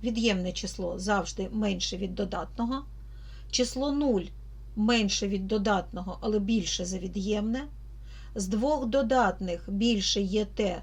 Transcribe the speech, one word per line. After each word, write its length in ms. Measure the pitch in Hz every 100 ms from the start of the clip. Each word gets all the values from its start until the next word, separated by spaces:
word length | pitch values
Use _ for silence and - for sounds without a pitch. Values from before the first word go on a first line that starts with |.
Від'ємне 500 | 220 226 226 190 180
число 460 | 185 208 - 180 185
завжди 500 | 185 202 190 - 190
менше 440 | 220 214 185 - 180
від 180 | 190
додатного. 720 | 185 196 180 160 - 233 269 285 - - - - - -
Число 420 | - 247 - 285
нуль 320 | 285 285 214 165 - - - - -
менше 520 | 214 233 208 - 202
від 200 | 196 190
додатного, 720 | 214 202 202 180 190 185 180
але 180 | 202 214
більше 460 | 202 226 170 -
за 140 | 180 185
від'ємне. 680 | 180 185 190 208 214 240 294 - - - - - -
З 140 | - 190
двох 380 | 214 254 302 254
додатних 840 | 226 226 254 214 180 185 170 -
більше 500 | 196 226 220 190 -
є 240 | 202 208
те 380 | 208 - 208 175